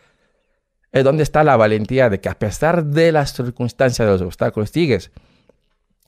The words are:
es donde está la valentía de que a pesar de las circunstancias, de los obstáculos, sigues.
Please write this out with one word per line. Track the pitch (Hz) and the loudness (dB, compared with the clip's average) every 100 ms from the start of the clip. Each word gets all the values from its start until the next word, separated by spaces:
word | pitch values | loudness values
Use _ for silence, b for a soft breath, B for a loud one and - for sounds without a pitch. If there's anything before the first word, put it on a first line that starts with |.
| _ _ _ _ _ _ _ _ _ | _ _ _ _ _ _ _ _ _
es | 135 | 0
donde | 135 151 | 0 0
está | 143 151 | 0 2
la | 151 120 | 4 4
valentía | 107 107 104 131 123 | 4 2 -2 0 2
de | 98 | 0
que | 90 | -6
a | - | -6
pesar | 107 - 156 175 | -6 -2 -2 0
de | 151 151 165 | 0 2 2
las | 156 139 | 2 -2
circunstancias, | - 123 - 120 - 131 120 110 | -4 -8 -6 -6 0 -2 0 0
de | |
los | 95 | 0
obstáculos, | 90 - 113 107 107 | -2 -4 -4 -4 -4
sigues. | 151 165 98 - b b b b _ _ _ _ _ | -2 0 -2 -4 b b b b _ _ _ _ _